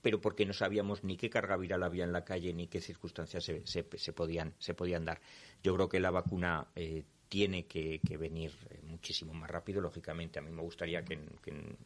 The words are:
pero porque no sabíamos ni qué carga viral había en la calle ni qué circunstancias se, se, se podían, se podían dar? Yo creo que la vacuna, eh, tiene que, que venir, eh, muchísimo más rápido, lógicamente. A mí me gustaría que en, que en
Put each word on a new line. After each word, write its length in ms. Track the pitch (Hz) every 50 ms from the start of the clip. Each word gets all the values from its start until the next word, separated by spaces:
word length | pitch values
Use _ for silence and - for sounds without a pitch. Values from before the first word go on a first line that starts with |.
pero 200 | - 120 107 98
porque 240 | - 107 98 - 104
no 80 | 98 98
sabíamos 500 | - 107 95 104 104 98 101 101 95 -
ni 140 | 95 92
qué 120 | - - 110
carga 280 | - 120 101 95 98
viral 260 | 92 92 85 95 90 90
había 220 | 87 87 90 87
en 80 | 87 87
la 100 | 87 85
calle 300 | - 95 90 85 90 85
ni 140 | 85 87
qué 120 | - - 90
circunstancias 640 | - - 85 - - 85 - - 85 - - 90 87
se, 240 | - 82 76 87
se, 180 | - - 87 80 - -
se 160 | 82 - - -
podían, 420 | - 85 80 82 82 80 78 - _
se 140 | - - 85
podían 300 | - 90 90 87 85 82
dar? 160 | 82 80 - - - - - - - - -
Yo 140 | - 95 92
creo 140 | 92 95 87
que 100 | - 92
la 100 | 92 92
vacuna, 580 | 87 90 - - 101 90 90 87 82 78 - - _
eh, 280 | - 82 80 80 80 73 - _ _ _
tiene 380 | _ - 98 101 95 95 90 82
que, 340 | - - 82 78 80 78 78
que 160 | - - -
venir, 380 | 76 80 78 80 82 80 78 71 - - -
eh, 100 | - - 78
muchísimo 500 | 78 82 85 - - 90 - 82 78 80
más 180 | 82 80 -
rápido, 300 | 80 85 - - 95 101
lógicamente. 580 | 92 85 - 85 - - 78 85 85 80 - -
A 20 |
mí 80 | 71 80
me 120 | 82 82
gustaría 420 | 82 85 - - 87 82 85 85 82
que 120 | 87 80
en, 100 | 76 76 78 - - -
que 80 | -
en 260 | - 73 - - - - -